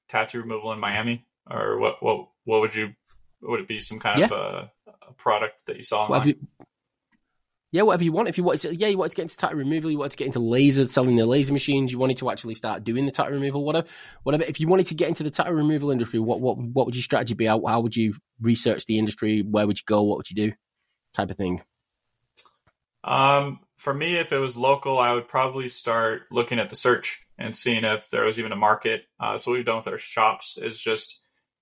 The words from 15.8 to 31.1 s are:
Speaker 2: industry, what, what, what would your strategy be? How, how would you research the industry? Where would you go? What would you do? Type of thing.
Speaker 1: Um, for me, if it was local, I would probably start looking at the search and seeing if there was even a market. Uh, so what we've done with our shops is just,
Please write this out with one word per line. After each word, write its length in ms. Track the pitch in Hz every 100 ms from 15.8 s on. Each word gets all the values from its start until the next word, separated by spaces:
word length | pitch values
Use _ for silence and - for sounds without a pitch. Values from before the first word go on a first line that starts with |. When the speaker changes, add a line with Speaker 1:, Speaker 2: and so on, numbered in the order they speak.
| 143
Speaker 2:
industry, 300 | 127 117 117
what, 220 | 110 117
what, 160 | 127 107
what 280 | 120 131 120
would 100 | 123
your 80 |
strategy 300 | - 127 117
be? 120 | 110 110
How, 200 | 113 -
how 140 | 113
would 160 | 113 117
you 200 | 110 101 - -
research 440 | 113 117 123 107 -
the 120 | 110
industry? 420 | 107 - 107 107
Where 240 | 101 104 104
would 120 | 101
you 80 | -
go? 160 | 104
What 160 | 104 76
would 120 | -
you 60 | 95
do? 180 | 107 - _ _ _ _ _
Type 160 | - 98
of 80 | 95
thing. 240 | 92 90 - _ _ _ _ _ _ - - _ _ _ _ _ -
Speaker 1:
Um, 560 | 131 139 143 143 135 _ _
for 160 | 143
me, 240 | 139 165 175
if 160 | 165
it 60 | 139
was 180 | 135 120
local, 420 | 131 139 139 131
I 140 | 120
would 160 | 120 117
probably 400 | 131 131 131 127
start 540 | - - 113 113 107 -
looking 300 | 117 117 120
at 100 | 104
the 60 | -
search 500 | 127 120 - - _ -
and 180 | 110 113
seeing 300 | 123 113 110
if 240 | 107 -
there 160 | 120 110
was 120 | 110
even 140 | 110
a 60 | 101
market. 480 | 107 107 113 110 - -
Uh, 200 | 107 107
so 140 | -
what 60 | 123
we've 80 | 117
done 120 | 113
with 100 | 110
our 100 | 104
shops 600 | - - 110 107 - -
is 240 | 113 110
just, 400 | 110 110 -